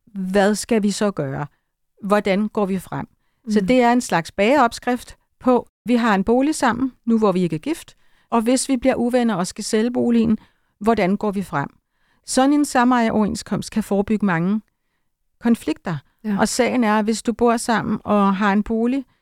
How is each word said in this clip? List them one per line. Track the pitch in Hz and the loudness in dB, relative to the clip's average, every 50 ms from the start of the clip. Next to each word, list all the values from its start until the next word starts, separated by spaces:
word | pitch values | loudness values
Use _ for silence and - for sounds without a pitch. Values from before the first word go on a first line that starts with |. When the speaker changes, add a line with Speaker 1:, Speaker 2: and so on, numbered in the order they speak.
| _ _ - | _ _ -12
Speaker 1:
hvad | 196 190 185 185 202 190 202 214 | -8 -6 0 2 2 4 4 2
skal | 196 - - 233 220 202 | 0 -2 -2 0 0 2
vi | 208 | 0
så | 190 - 220 208 | 0 0 -2 -2
gøre? | 196 - 147 135 135 143 147 - _ _ _ _ _ _ _ _ _ _ - | -2 -4 -6 -6 -6 -6 -8 -8 _ _ _ _ _ _ _ _ _ _ -4
Hvordan | 190 208 208 202 208 185 196 214 208 | 0 0 0 2 2 0 0 0 -2
går | - 220 208 | -2 -2 -2
vi | 185 196 185 | -2 -2 -6
frem? | - - - 139 - - _ _ _ _ _ _ - 233 | -6 -8 -10 -10 -10 -10 _ _ _ _ _ _ -6 -2
Så | 208 208 | 0 0
Speaker 2:
Mm. | 190 | 2
Speaker 1:
det | 180 254 254 240 | 4 4 4 4
er | 233 240 | 4 4
en | 247 | 2
slags | 240 - 196 165 160 - - | 0 0 -2 -4 -4 -4 -4
bageopskrift | - 196 220 277 302 247 233 - - - 247 247 240 - - - _ _ _ _ - | -2 0 2 4 4 2 2 0 -4 -6 -4 -4 -4 -6 -12 -20 _ _ _ _ -6
på, | - 254 254 233 - _ _ _ - | 0 2 2 2 0 _ _ _ -4
vi | 202 247 | 0 0
har | 233 233 233 202 | 2 2 2 2
en | 196 196 | 2 2
bolig | - 233 254 269 294 302 | 2 2 2 2 0 0
sammen, | - 285 247 214 - 262 262 - _ - | 0 0 0 0 0 -2 -4 -6 _ -2
nu | 233 226 220 | 0 0 2
hvor | 220 202 175 | 2 2 2
vi | 185 185 | 2 0
ikke | 165 160 | -2 -2
er | 156 | -4
gift, | - 277 330 - - - - _ _ _ _ _ _ - | -4 -6 -6 -6 -8 -18 -20 _ _ _ _ _ _ -2
og | 226 233 220 | -2 0 2
hvis | 233 262 254 - - | 2 2 2 2 0
vi | 269 | -2
bliver | 247 - 262 240 | 0 0 0 0
uvenner | - 233 240 240 254 240 226 214 | 0 0 0 0 2 2 0 0
og | 165 185 | -2 -4
skal | - - - 208 | -6 -6 -10 -8
sælge | - - 214 220 247 | -2 -2 0 0 0
boligen, | 247 247 240 240 240 233 226 226 220 - - _ _ _ _ _ _ - | -2 -2 0 0 2 2 2 2 0 -2 -4 _ _ _ _ _ _ -4
hvordan | 202 220 233 214 190 175 202 | 0 0 2 2 2 0 0
går | 202 - 214 | -2 -2 -4
vi | 190 202 180 | -4 -4 -6
frem? | - - 143 139 - _ _ _ _ _ _ _ _ _ _ _ | -6 -4 -6 -6 -6 _ _ _ _ _ _ _ _ _ _ _
Sådan | - - 262 262 277 294 | -4 2 2 4 4 4
en | 294 294 | 2 0
samejeroverenskomst | - - 262 240 247 254 240 226 226 - 220 214 190 - 208 - - 208 - 139 - | 0 0 2 2 2 2 2 2 0 0 0 0 0 -2 -6 -8 -6 -6 -6 -6 -6
kan | - 226 208 | -6 -6 -4
forebygge | - 208 196 202 - 220 202 - | -2 -2 -2 0 0 -2 0 0
mange | 196 175 165 170 185 208 220 - _ _ _ _ _ _ _ _ _ _ _ _ _ _ _ | 0 0 0 0 0 -2 -2 -4 _ _ _ _ _ _ _ _ _ _ _ _ _ _ _
konflikter. | - 240 233 - - - 320 - - - 165 139 - _ _ _ - | 0 0 0 0 0 -6 -6 -6 -6 -8 -8 -8 -8 _ _ _ -6
Speaker 2:
Ja. | 214 202 196 | -4 -2 0
Speaker 1:
Og | 220 208 | 0 0
sagen | - - 240 - 220 254 240 | 0 0 0 0 0 0 2
er, | 208 214 220 | 2 2 0
at | 214 | 0
hvis | 214 226 208 - | 0 -2 -4 -2
du | - 220 | -4 -2
bor | - 233 240 226 | 0 2 2 2
sammen | 240 - - 226 202 - - 214 - - | 0 0 -2 -2 -2 -2 -2 -4 -4 -2
og | - 214 208 196 196 196 | 0 0 2 2 2 2
har | 185 214 202 196 | 2 0 0 2
en | 214 202 | 0 0
bolig, | - 226 220 226 240 254 277 254 _ _ _ | -2 -2 -2 0 0 -2 -2 -6 _ _ _